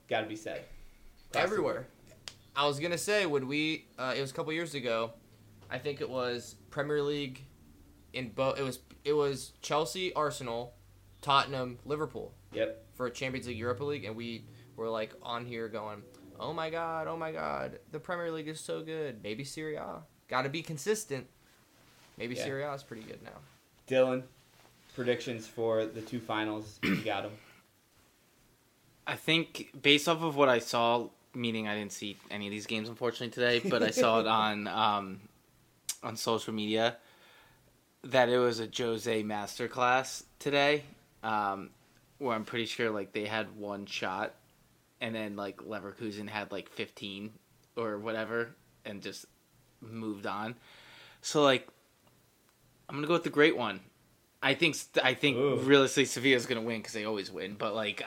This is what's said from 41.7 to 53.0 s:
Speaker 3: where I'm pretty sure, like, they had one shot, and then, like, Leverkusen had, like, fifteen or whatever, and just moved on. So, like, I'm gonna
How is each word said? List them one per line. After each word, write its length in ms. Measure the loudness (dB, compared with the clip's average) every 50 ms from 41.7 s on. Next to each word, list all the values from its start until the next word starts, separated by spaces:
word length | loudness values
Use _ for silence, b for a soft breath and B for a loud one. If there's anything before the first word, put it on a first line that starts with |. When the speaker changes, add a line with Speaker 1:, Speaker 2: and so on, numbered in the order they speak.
| -16 _ _ _ _ _ _ _ _
Speaker 3:
where 160 | -4 0 0 0
I'm 120 | 0 0
pretty 200 | -2 -2 -2 -2
sure, 240 | -2 0 0 0 0
like, 220 | 0 -2 -4 -4
they 140 | -4 -4 -2
had 300 | 0 0 -2 -2 -4 -6
one 280 | -8 -6 -6 -6 -6 -6
shot, 480 | -6 -6 -4 -2 -2 -2 -2 -4 -4 -6 -10 _ _ _ _ _ _ _ _ _ _ _ -8
and 120 | -6 -6 -4
then, 220 | -4 -6 -6 -6
like, 220 | -6 -6 -6 -8
Leverkusen 720 | -10 -10 -10 -8 -8 -8 -10 -10 -8 -8 -8 -6 -8 -8 -6
had, 220 | -6 -6 -6 -6
like, 180 | -8 -10 -10 -10
fifteen 640 | -8 -8 -8 -8 -8 -12 -10 -10 -10 -10 -10 -12 -14 -16 _ _ _ _ _ _ -8
or 220 | -6 -4 -4 -4 -4
whatever, 560 | -4 -4 -4 -4 -2 -2 -2 -2 -2 -4 -6 -18 _ _ _ _ -12
and 160 | -12 -10 -10 -10
just 220 | -10 -10 -12 -14 -18 _ _ _ _ _ _ _ _ _ -20
moved 440 | -16 -12 -10 -8 -6 -6 -6 -4 -4
on. 300 | -4 -4 -4 -4 -6 -8 -10 B B B B B B B B B B B B
So, 220 | B 0 4 6 8
like, 240 | 8 6 6 2 -4 -20 _ _ _ _ _ _ _ _ _ _ _ _ _ _ _ _ _ _ _ _ _ _
I'm 80 | -8 -6
gonna 120 | -2